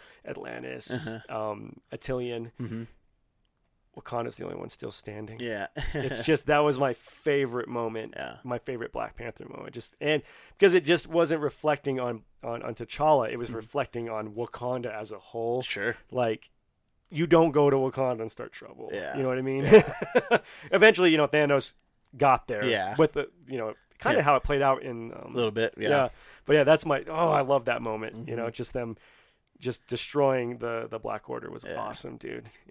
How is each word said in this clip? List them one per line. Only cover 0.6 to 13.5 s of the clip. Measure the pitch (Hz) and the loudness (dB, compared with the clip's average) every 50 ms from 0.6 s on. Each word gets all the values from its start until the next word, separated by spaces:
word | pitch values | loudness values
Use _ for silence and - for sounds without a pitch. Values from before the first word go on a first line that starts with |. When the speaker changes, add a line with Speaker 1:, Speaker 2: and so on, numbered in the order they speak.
| 127 127 127 123 - - 123 123 - 113 113 | -12 -12 -10 -8 -6 -4 -4 -4 -4 -6 -8
Speaker 2:
Uh-huh. | 113 - - 123 110 107 107 | -10 -10 -10 -8 -6 -6 -6
Speaker 1:
um, | 104 104 110 110 - - _ _ 127 | -6 -8 -12 -16 -18 -20 _ _ -14
Attilan, | - - - 127 123 123 120 117 117 117 117 - - | -10 -8 -6 -6 -6 -6 -6 -8 -8 -10 -12 -12 -12
Speaker 2:
Mm-hmm. | 120 - 113 113 113 - - _ _ _ _ _ _ _ _ _ _ _ _ _ _ _ _ _ _ _ _ | -10 -10 -10 -10 -12 -14 -18 _ _ _ _ _ _ _ _ _ _ _ _ _ _ _ _ _ _ _ _
Speaker 1:
Wakanda's | - - - 120 117 117 - - | -20 -12 -8 -6 -6 -4 -6 -8
the | - 90 | -8 -10
only | 87 87 | -10 -10
one | 87 - - | -10 -10 -12
still | - - - 110 | -10 -10 -10 -10
standing. | - - - 107 104 107 110 107 110 113 | -10 -10 -10 -10 -12 -12 -12 -12 -12 -10
Speaker 2:
Yeah. | 123 117 107 101 95 - - 147 | -8 -8 -8 -8 -8 -10 -8 -8
<laughs> | - - - | -6 -6 -4
Speaker 1:
It's | 147 139 131 139 123 - | -4 -4 -4 -4 -2 0
just, | 160 156 - - | 2 2 2 2
that | 151 147 147 | 2 2 4
was | 151 147 131 131 | 4 2 2 2
my | 139 131 117 | 0 0 -2
favorite | - - - - - - 156 143 143 135 117 120 123 - | -4 -10 -14 -16 -4 -2 0 2 2 0 0 -2 -6 -6
moment, | - 123 117 117 113 113 110 110 - - | -6 -6 -6 -4 -4 -6 -8 -10 -10 -10
Speaker 2:
Yeah. | - - - - - - | -10 -10 -10 -12 -12 -10
Speaker 1:
my | 123 123 | -8 -8
favorite | 120 - 139 127 113 120 - - | -8 -8 -8 -10 -8 -10 -10 -8
Black | 120 113 110 - | -8 -8 -8 -10
Panther | - 120 113 - - - - | -12 -12 -12 -12 -14 -16 -16
moment. | - - - - - | -16 -16 -16 -14 -12
Just, | 120 - - - - | -10 -10 -12 -10 -6
and | 147 147 156 143 - - - - - - _ | -2 -2 -2 -2 -4 -8 -20 -20 -20 -20 _
because | - 196 185 175 | 4 6 6 6
it | 180 143 | 4 4
just | 151 175 143 - | 4 2 2 2
wasn't | - 165 170 160 143 165 151 | 0 2 2 2 2 2 0
reflecting | 151 131 - - 151 151 147 135 - 143 131 127 | -2 -4 -4 -2 0 0 0 0 -2 -4 -2 -2
on, | 123 120 117 107 - _ _ _ | -2 -4 -6 -8 -12 _ _ _
on, | - 117 117 120 - | -10 -8 -8 -8 -8
on | 123 113 | -10 -10
T'Challa, | - 117 - - - 151 156 151 131 113 117 | -10 -10 -10 -4 0 2 4 4 4 2 0
it | 120 | -4
was | 117 120 | -6 -8
Speaker 2:
Mm-hmm. | 113 | -8